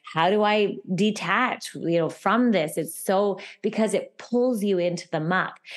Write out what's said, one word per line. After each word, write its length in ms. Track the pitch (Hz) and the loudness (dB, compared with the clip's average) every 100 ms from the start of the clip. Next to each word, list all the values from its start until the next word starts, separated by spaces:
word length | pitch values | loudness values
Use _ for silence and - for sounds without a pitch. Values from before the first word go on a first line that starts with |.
how 260 | - 156 175 | -6 0 2
do 140 | 214 | 4
I 320 | 208 214 202 - - | 4 2 0 -2 -4
detach, 800 | 180 214 214 170 208 247 - - | 0 0 0 -2 0 0 -4 -10
you 240 | - 165 170 | -6 -2 0
know, 100 | 160 | 0
from 440 | - 196 226 247 | -2 0 4 4
this? 260 | 190 151 165 | 2 0 -2
It's 160 | - - | -6 -6
so, 440 | - 190 208 190 - - | -2 0 0 -2 -10 -6
because 320 | 214 208 220 | -4 0 0
it 220 | 196 - - | 0 -4 -14
pulls 460 | - 247 254 220 | -4 0 2 0
you 160 | 202 180 | 0 2
into 300 | 175 170 - | 0 -2 -4
the 80 | 160 | -4
muck. 400 | 156 185 156 - - | 0 0 -2 -8 -16